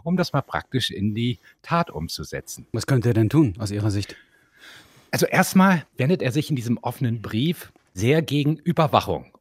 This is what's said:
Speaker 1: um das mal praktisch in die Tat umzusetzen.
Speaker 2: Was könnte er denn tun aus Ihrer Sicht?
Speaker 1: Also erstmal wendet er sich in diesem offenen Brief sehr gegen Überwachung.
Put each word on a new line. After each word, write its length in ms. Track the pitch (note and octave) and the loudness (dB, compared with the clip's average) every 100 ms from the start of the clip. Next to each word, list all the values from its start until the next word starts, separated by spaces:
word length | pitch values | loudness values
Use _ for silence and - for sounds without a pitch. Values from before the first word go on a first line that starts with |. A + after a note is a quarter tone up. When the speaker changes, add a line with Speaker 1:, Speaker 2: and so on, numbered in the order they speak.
Speaker 1:
um 140 | E3 F#3 | -4 -2
das 160 | F3 | 0
mal 80 | D3 | -2
praktisch 500 | - - - C3 - | -4 -8 -4 -4 -4
in 240 | - G2+ G#2+ | -4 -4 -2
die 240 | A#2+ A#2 _ _ | -4 -4 _ _
Tat 300 | - E3+ E3+ | -4 -2 -2
umzusetzen. 760 | D2+ D#2+ - D2 C2+ - - - | -6 -8 -8 -10 -10 -12 -16 -10
Speaker 2:
Was 120 | A#2 - | -8 0
könnte 260 | C3 A#2+ | 0 2
er 20 | |
denn 160 | A2+ A2 | 2 4
tun 260 | D3 C3+ G2 | 4 2 0
aus 140 | G#2 | -6
Ihrer 200 | G#2 G#2 | -2 -2
Sicht? 260 | G2+ G2+ - _ _ _ _ - - - _ - | -2 -4 -12 _ _ _ _ -20 -20 -20 _ -8
Speaker 1:
Also 140 | - F3+ | -2 0
erstmal 580 | F3 F#3 F#3+ F#3+ F3 - - | 2 4 6 6 4 -2 -4
wendet 260 | C3 F#3 | 0 0
er 100 | B2+ | 0
sich 180 | A#2+ C#3+ | -2 -2
in 80 | C#3 | -2
diesem 200 | A#2 A#2 | -2 -2
offenen 440 | - - B2 A2+ | -4 -4 -4 -4
Brief 500 | G2+ A2 D3+ E3+ - _ _ F#2 | -4 -2 0 -2 -8 _ _ -2
sehr 260 | A2+ D#3 | 2 2
gegen 360 | D#3 C#3+ C#3+ D#3 | 2 0 0 -2
Überwachung. 760 | - E3+ D3+ A2 - D#2 - _ | -2 0 4 4 2 -4 -6 _